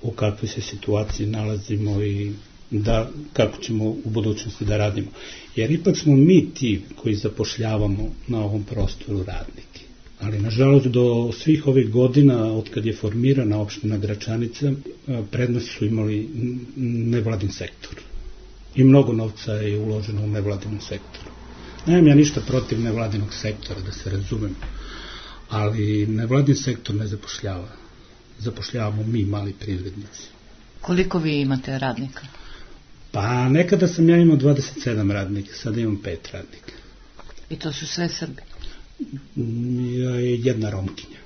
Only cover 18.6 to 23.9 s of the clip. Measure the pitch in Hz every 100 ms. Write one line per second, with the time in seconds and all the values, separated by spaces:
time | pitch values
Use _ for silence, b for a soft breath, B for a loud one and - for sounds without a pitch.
18.6 | - 131 131 139 135 113 110 101 - 107
19.6 | 107 104 107 107 104 104 104 104 98 98
20.6 | 101 107 - 98 - - - - - B
21.6 | B B - 180 156 143 147 139 - 127
22.6 | - 113 117 110 110 101 101 - 107 104
23.6 | - 101 95